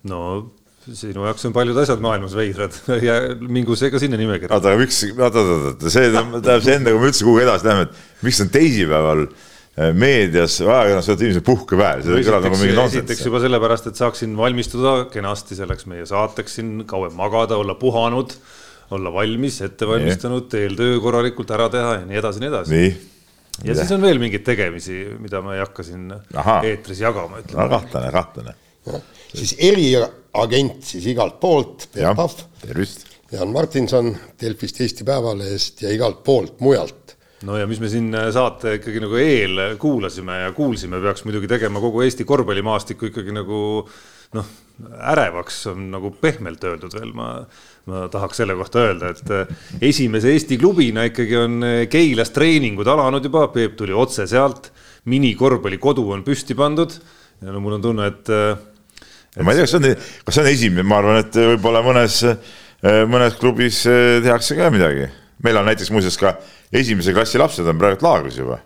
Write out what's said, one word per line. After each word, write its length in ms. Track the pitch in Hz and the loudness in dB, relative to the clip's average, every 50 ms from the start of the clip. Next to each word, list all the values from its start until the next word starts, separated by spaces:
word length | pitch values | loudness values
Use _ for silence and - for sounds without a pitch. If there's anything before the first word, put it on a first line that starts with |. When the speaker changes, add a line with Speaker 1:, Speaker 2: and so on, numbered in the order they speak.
| - | -10
Speaker 1:
No, 180 | 98 92 87 87 90 92 104 110 117 _ _ _ _ _ _ _ | -10 -8 -8 -6 -6 -6 -8 -10 -12 _ _ _ _ _ _ _
sinu 400 | 127 117 104 - 107 95 98 101 107 | -20 -16 -14 -12 -10 -8 -6 -4 -4
jaoks 160 | 110 - - | -4 -4 -6
on 80 | 120 110 | -2 0
paljud 240 | 120 123 123 117 131 | 0 0 2 2 0
asjad 220 | 147 135 123 107 | 2 2 0 0
maailmas 320 | 117 113 110 98 98 92 95 | 0 -2 -2 -2 -4 -6 -4
veidrad 400 | 107 110 101 95 98 104 95 - - - - | -4 -4 -4 -4 -6 -6 -8 -8 -10 -4 -2
<laughs> 160 | 127 117 117 | -2 0 2
ja 140 | 120 117 117 127 127 123 117 | 2 2 2 0 -4 -6 -8
mingu 380 | 120 123 120 127 120 110 117 110 | -8 -4 -2 -2 0 0 0 0
see 140 | 131 139 | 0 0
ka 80 | 131 131 | 0 0
sinna 160 | 143 139 123 107 | -2 0 -2 -2
nimekirja. 320 | 110 107 101 87 90 87 107 | 0 -2 -2 -4 -2 0 0
Speaker 2:
Oota, 160 | 101 87 98 | 4 4 4
aga 80 | 98 113 | 6 6
miks, 180 | 131 127 - - 104 101 | 4 2 0 -2 -4 -4
oota, 160 | 107 123 127 120 104 117 104 | 0 0 0 2 4 4 4
oota, 140 | 90 85 78 71 69 | 4 2 2 0 -4
oota, 240 | 64 - 78 82 | -6 -4 -4 2
see 160 | 87 127 131 120 | 4 6 6 6
tähendab 540 | 110 113 113 120 117 117 113 127 123 117 110 | 4 2 0 -2 -6 -2 2 4 2 4 4
see 80 | 127 135 143 | 4 2 4
enne, 140 | 131 117 110 | 4 2 4
kui 80 | 110 123 | 4 4
me 60 | 139 | 2
üldse 160 | 139 - 101 120 | 2 4 4 6
kuhugi 160 | 117 113 127 | 6 6 6
edasi 240 | 123 107 90 87 110 | 4 4 4 4 2
läheme, 160 | 104 98 87 | 4 4 2
et 380 | - - - - - _ - - | -2 -4 -16 -20 -20 _ -4 -4
miks 140 | 87 - - | -2 0 0
on 80 | 101 90 | 0 2
teisipäeval, 720 | - 139 160 160 123 104 90 76 78 78 78 78 78 78 73 73 - - - - - - - _ _ | 4 4 4 4 4 2 2 2 2 2 4 4 2 2 0 -2 -6 -20 -20 -20 -20 -20 -20 _ _
äh, 160 | - 78 82 82 | 0 0 2 4
meedias, 600 | 90 120 139 139 117 101 90 80 87 85 78 - - | 4 4 4 4 4 2 4 4 2 2 2 0 0
ajakirjanduses, 540 | 87 101 120 131 113 101 101 95 85 104 | 2 4 4 4 4 4 2 2 2 0
olete 160 | 104 85 110 113 | 0 0 2 0
ilmselt 180 | 95 87 - | 0 2 2
puhkepäev? 560 | 127 127 98 - - 95 90 104 90 71 65 | 2 2 2 2 0 2 2 4 2 2 0
See 140 | 69 82 87 | 0 2 2
Speaker 1:
No 80 | 95 92 | 4 4
Speaker 2:
kõlab 220 | 107 107 98 90 92 | 4 2 4 2 2
nagu 80 | 95 | 2
Speaker 1:
esiteks, 80 | 95 101 | 2 2
Speaker 2:
mingi 140 | 95 - 117 | 4 4 4
nonsense. 240 | 127 117 - 127 - | 2 2 0 -4 -4
Speaker 1:
esiteks 240 | - 117 - - 127 | -4 -6 -4 -2 -2
juba 140 | 113 123 120 | 0 0 2
sellepärast, 420 | 127 123 113 110 113 117 110 - | 2 2 2 2 2 0 0 -2
et 140 | 117 101 - | -10 -4 -2
saaksin 320 | 123 120 - - 120 110 107 | -2 -2 -2 -4 -8 -6 -2
valmistuda 600 | 107 113 127 123 123 113 - - 120 127 135 135 127 123 - | 0 0 0 0 -2 -4 -4 -4 0 0 2 2 0 -2 -4
kenasti 500 | - 107 98 98 104 101 - - 101 92 | -8 -8 -6 -6 -6 -8 -10 -14 -12 -12
selleks 260 | 98 87 95 - - | -8 -8 -8 -10 -10
meie 220 | 98 87 87 85 80 | -14 -14 -14 -10 -6
saateks 480 | 98 101 107 107 - - 98 - - - | -2 -2 -2 -2 -4 -8 -10 -10 -10 -10
siin, 160 | 113 113 107 110 | -8 -8 -8 -10
kauem 320 | 110 - 98 95 95 87 80 | -10 -8 -6 -6 -6 -6 -6
magada, 460 | 87 95 104 107 113 113 107 113 104 | -6 -4 -2 0 0 0 0 -2 -4
olla 160 | 104 98 92 - | -2 -4 -6 -2
puhanud, 560 | 127 131 113 117 117 117 120 127 131 120 - - _ - - - - - - - _ _ | -2 0 0 2 0 0 0 -2 -6 -6 -12 -20 _ -20 -20 -20 -20 -20 -20 -20 _ _
olla 240 | 98 98 95 87 85 | -8 -8 -8 -6 -4
valmis, 460 | 95 107 110 113 113 135 139 123 - | -2 -2 -2 -2 -4 -4 -6 -6 -6
ette 240 | 98 95 - - 113 | -10 -10 -6 -6 -4
Speaker 2:
Nii. 60 | 107 | -2
Speaker 1:
valmistanud, 580 | 110 117 - 82 95 90 - 120 123 127 123 - | -2 0 0 0 -2 -2 -4 -6 -6 -6 -6 -4
eeltöö 460 | - 107 104 98 98 92 120 123 123 120 | -4 -4 -4 -4 -2 -2 0 0 0 0
korralikult 540 | 107 120 120 120 120 123 120 - 107 - | 0 0 0 0 0 -2 -4 -6 -8 -6
ära 160 | 113 107 113 113 | -2 0 0 0
teha 220 | 117 123 120 120 | 0 -2 -2 -2
ja 100 | 113 98 | -4 -4
nii 160 | 90 90 98 107 | -6 -6 -6 -4
edasi, 220 | 110 110 98 107 | -4 -4 -4 -6
nii 60 | 123 147 | -6 -6
edasi. 240 | 147 104 87 78 78 | -6 -6 -4 0 2
Speaker 2:
Nii. 160 | 82 87 95 92 - - - _ _ _ _ _ _ _ _ - | 4 4 2 2 -2 -14 -20 _ _ _ _ _ _ _ _ -16
Speaker 1:
Ja 120 | - - | -10 -6
Speaker 2:
Mida? 100 | - 117 | -4 -2
Speaker 1:
siis 140 | 151 170 175 | -2 0 0
on 100 | 196 190 | 0 2
veel 160 | 196 196 160 123 | 4 2 2 2
mingeid 240 | 120 113 98 101 | 0 -4 -4 -4
tegemisi, 520 | - 127 123 104 98 87 85 85 87 92 92 92 98 101 110 110 | -2 -2 -2 0 -2 -4 -4 -8 -12 -12 -12 -10 -10 -12 -14 -14
mida 240 | 110 101 101 95 | -12 -8 -8 -8
ma 100 | 92 98 | -8 -6
ei 80 | 98 95 | -6 -6
hakka 240 | 98 - - - 87 | -6 -8 -8 -16 -16
siin 220 | 82 87 90 90 92 98 104 104 _ | -14 -14 -14 -14 -14 -16 -16 -18 _
Speaker 2:
Ahaa. 320 | - 73 73 104 113 90 | -8 -4 0 2 2 2
Speaker 1:
eetris 360 | - 110 107 104 - 98 95 92 | 2 -2 -4 -6 -10 -14 -8 -4
jagama, 400 | 110 117 110 101 85 85 - - | -2 -2 -2 -2 -8 -10 -12 -16
ütleme. 220 | - - - 78 | -16 -8 -2 -2
Speaker 2:
No 80 | 104 131 | 0 0
kahtlane, 400 | 127 113 - - - 65 62 65 | 0 -2 -2 -6 -8 -6 -6 -2
kahtlane. 440 | 71 90 92 - - 64 57 58 58 _ _ _ _ _ _ | -2 -2 -4 -4 -12 -18 -18 -18 -20 _ _ _ _ _ _
Speaker 3:
Jah. 160 | - - - - _ _ - - | -12 -12 -12 -14 _ _ -20 -20
Siis 260 | - - - - - - - | -16 -12 -8 -6 -6 -2 2
eriagent 1200 | 165 185 208 196 160 131 127 123 113 - - - _ _ - 107 113 113 120 135 139 127 - - | 4 4 4 4 4 4 4 2 2 -2 -6 -18 _ _ -2 -2 0 2 2 0 0 0 -4 -10
siis 240 | - - - 92 87 | -16 -14 -12 -8 -6
igalt 320 | 113 123 120 107 90 - - | -4 -2 -2 -2 -2 -2 -2
poolt, 480 | - 185 165 143 127 - - - - | 0 2 2 2 0 -2 -10 -20 -20
Peep 160 | _ - 101 | _ -6 -2
Speaker 2:
Jah, 140 | 85 87 107 | 0 0 2
Speaker 3:
Pahv. 260 | 160 170 170 - - - - _ | 2 -2 -4 -4 -10 -20 -20 _
Speaker 2:
tervist. 500 | - - - - 80 98 98 - - - - - _ _ _ | -20 -16 -8 -4 -4 -4 -4 -6 -20 -20 -20 -20 _ _ _
Speaker 3:
Jaan 240 | - 98 90 98 | -8 -6 -6 -2
Martinson 580 | 117 143 160 156 - 135 123 104 131 127 120 120 101 87 - - | -2 -2 -2 0 0 -2 0 2 2 0 0 0 -4 -6 -14 -20
Delfist, 480 | _ _ 120 113 104 - - - - - | _ _ -8 -8 -6 -6 -10 -12 -6 -4
Eesti 240 | 127 110 - - 107 | -4 -4 -4 -6 -4
Päevalehest 800 | 131 139 135 117 117 107 98 98 98 98 95 - - _ - | -2 -2 -2 -2 -4 -6 -6 -8 -8 -6 -6 -6 -6 _ -8
ja 100 | 110 101 | -6 -4
igalt 320 | 104 110 123 110 92 - - | -2 -2 -2 -2 -4 -4 0
poolt 340 | - 139 120 92 - - _ | 2 2 2 2 -4 -8 _
mujalt. 540 | 127 135 139 104 80 71 - - _ - - _ _ _ _ _ | 2 2 2 2 0 -6 -10 -20 _ -20 -20 _ _ _ _ _
Speaker 1:
No 140 | 101 98 104 | -10 -8 -6
ja 100 | 107 101 | -4 -4
mis 120 | 104 113 107 | -4 -6 -6
me 80 | 113 107 | -6 -4
siin, 200 | 107 117 113 113 | -4 -2 -2 -2
äh, 200 | 110 110 110 113 | -2 -2 -2 0
saate 440 | 107 127 127 117 - - - 113 107 | 0 0 0 0 -2 -6 -6 -6 -6
ikkagi 240 | 107 - 117 107 113 | -6 -6 -8 -8 -6
nagu 160 | 110 101 110 | -6 -2 0
eel 440 | 120 143 160 143 117 101 95 92 95 95 104 110 | 2 2 4 4 2 2 0 -2 -2 -2 -4 -4
kuulasime 640 | 104 - 151 139 117 95 90 80 92 92 92 90 92 | -2 -2 -2 0 0 -4 -6 -8 -10 -10 -8 -8 -6
ja 100 | 92 95 | -6 -8
kuulsime, 460 | 92 - 101 92 87 - 92 87 90 92 | -4 -2 -2 -2 -2 -4 -6 -8 -6 -4
peaks 220 | 92 101 95 - - | -2 -4 -4 -4 -8
muidugi 240 | 107 104 107 98 92 | -8 -6 -6 -2 -2
tegema 320 | 120 120 110 104 101 104 | -2 -2 -2 -4 -4 -2
kogu 220 | 104 120 110 117 | -4 -2 0 0
Eesti 220 | 127 131 123 - - | 0 0 0 -2 -2
korvpallimaastiku 840 | - 143 131 120 - 101 98 101 110 107 101 - - 110 - 117 107 | 0 0 0 0 -2 -2 -4 -2 -2 -4 -4 -4 -8 -12 -10 -10 -10
ikkagi 240 | - - 98 98 | -10 -10 -10 -10
nagu, 280 | 104 107 98 92 107 104 104 104 107 107 104 - - - - - - - - _ | -10 -10 -8 -6 -6 -4 -4 -2 -4 -4 -6 -8 -20 -20 -20 -20 -20 -20 -20 _
noh, 180 | - 110 101 - - - _ _ _ - 110 117 117 117 | -10 -10 -10 -10 -16 -20 _ _ _ -20 -20 -20 -18 -8
ärevaks 640 | 117 127 151 156 120 90 85 87 87 - - - - | -4 0 0 0 0 0 -4 -8 -10 -10 -12 -10 -10
on 200 | 113 90 92 98 95 | -10 -10 -10 -10 -10
nagu 220 | 95 95 92 101 | -10 -8 -10 -10
pehmelt 540 | 98 - - 160 - - - 85 80 - - | -8 -2 -2 -2 -2 -2 -10 -12 -12 -8 -8
öeldud 280 | 92 85 80 87 90 98 | -8 -8 -8 -12 -14 -14
veel. 200 | 107 113 113 110 | -14 -14 -12 -12
Ma, 160 | 113 - 120 123 123 127 - _ - - - _ _ _ | -12 -10 -10 -10 -12 -14 -16 _ -20 -20 -20 _ _ _
ma 160 | 98 92 95 92 90 | -10 -8 -8 -8 -6
tahaks 340 | - 98 101 92 - - | -6 -6 -6 -6 -4 -4
selle 120 | 117 98 95 | -2 -2 -2
kohta 280 | 90 95 - - 120 | -6 -6 -2 0 2
öelda, 320 | 120 107 92 85 87 90 85 | 2 2 0 -2 -6 -8 -8
et, 160 | - - - | -10 -6 -4
äh, 240 | 101 98 95 - - - - - - - | -4 -4 -4 -6 -10 -16 -14 -16 -8 0
esimese 540 | 123 143 143 - 131 113 107 110 107 127 151 | 2 2 2 2 0 0 0 2 2 4 2
Eesti 240 | 151 151 - 131 117 | 2 2 0 0 2
klubina 480 | 147 190 196 175 135 120 107 113 117 117 | 2 2 4 4 2 2 2 -2 -2 -2
ikkagi 300 | 117 - 120 107 120 120 | -2 -2 -2 0 0 0
on, 180 | 117 117 120 117 | 0 0 -2 -2
äh, 240 | 120 120 117 117 120 - | -2 -2 0 0 -2 0
Keilas 420 | - 160 170 156 123 113 113 - | 2 2 2 2 2 0 -2 -2
treeningud 580 | - - 151 165 160 151 135 113 101 98 104 120 | 0 0 2 4 4 2 2 0 -4 -2 0 2
alanud 360 | 143 156 139 131 135 139 131 | 2 2 2 2 0 -2 -4
juba. 220 | 143 135 160 147 127 | 0 2 2 0 2
Peep 280 | - 123 113 104 - | 0 -2 -2 -2 -2
tuli 160 | - 107 92 | -6 -6 -2
otse 340 | 92 107 131 131 - 110 98 | 0 0 0 0 0 -6 -4
sealt. 420 | 87 110 127 139 135 123 - - - _ _ - - - _ _ | 0 2 2 2 2 0 -6 -16 -20 _ _ -20 -20 -20 _ _
Minikorvpallikodu 960 | 120 127 139 139 123 101 - 123 135 131 110 - 101 92 90 - 139 139 123 117 101 | -2 0 2 2 2 2 2 2 2 2 2 -2 -4 -6 0 0 0 0 0 -2 -2
on 140 | 98 98 - | -4 -6 -4
püsti 300 | 139 143 135 - - 123 | -4 -4 -4 -4 -8 -2
pandud. 380 | 131 143 147 151 165 170 160 - - - - _ _ _ _ _ _ | 0 0 0 2 0 -2 -2 -4 -18 -20 -20 _ _ _ _ _ _
Ja 160 | 95 95 98 | -14 -10 -10
no 60 | 101 | -6
mul 180 | 101 104 107 104 | -6 -6 -6 -4
on 40 | |
tunne, 240 | 98 117 113 107 104 | -2 -2 -2 0 -2
et, 220 | 101 98 - _ - | -4 -4 -6 _ -2
äh, 300 | 110 107 104 104 104 92 - - _ _ _ _ _ - - - - - _ _ | 0 2 2 0 -2 -4 -10 -20 _ _ _ _ _ -20 -20 -20 -20 -20 _ _
et 100 | _ - 76 | _ -2 2
Speaker 2:
Ma 100 | 90 131 | 4 4
ei 60 | 170 | 4
tea, 20 | 170 | 4
kas 80 | - | 4
see 80 | 156 175 | 2 4
on, 160 | 139 135 117 - - - - - - | 4 4 2 2 -4 -18 -20 -12 -8
kas 80 | - - | 0 2
see 80 | 151 151 | 4 4
on 60 | 135 | 4
esimene. 340 | 143 127 117 107 90 87 92 | 4 4 2 2 2 2 4
Ma 140 | 98 104 104 | 4 4 4
arvan, 220 | 101 104 110 110 | 6 6 4 4
et 100 | 104 107 | 2 2
võib-olla 480 | - 117 117 117 117 110 95 113 117 113 | 2 4 4 6 4 4 4 2 4 4
mõnes, 380 | 117 127 127 123 120 107 - - 120 | 4 4 4 4 4 4 2 2 2
äh, 800 | 120 113 107 - - - - - - _ _ - 98 107 110 110 | 2 0 0 -6 -20 -20 -20 -20 -20 _ _ 4 6 6 6 6
mõnes 320 | 110 120 123 123 117 107 - | 4 4 4 4 4 2 2
klubis, 420 | 123 127 117 117 123 120 - - - | 2 2 4 4 0 0 0 0 2
äh, 320 | 120 123 123 123 120 120 120 | 4 6 6 6 6 4 4
tehakse 360 | 117 127 117 117 - - 147 | 4 4 2 2 0 -2 0
ka 120 | 160 175 170 | 2 2 4
midagi. 380 | 127 101 90 78 71 69 69 67 - - _ _ _ _ | 4 4 4 2 2 0 -4 -6 -8 -16 _ _ _ _
Meil 180 | - 117 110 | 0 2 2
on 80 | 104 98 | 4 2
näiteks 240 | 107 110 107 95 82 | 2 0 0 -2 0
muuseas 280 | 107 107 92 90 87 - | 0 0 2 0 0 2
ka 140 | 101 95 90 - - - - - _ _ | 2 0 0 0 -12 -20 -20 -20 _ _
esimese 460 | - 123 135 117 110 95 85 95 90 | 0 0 2 2 0 2 2 2 2
klassi 240 | 101 113 - - 123 | 2 2 2 2 2
lapsed 240 | 147 160 - - 85 | 2 2 0 -2 0
on 120 | 85 80 80 | 0 2 4
praegu 240 | 98 101 95 - 143 | 2 2 2 2 2
laagris 320 | 170 143 87 71 67 62 | 2 2 2 0 -4 -8
juba. 220 | 62 65 62 62 60 - | -8 -6 -6 -8 -8 -10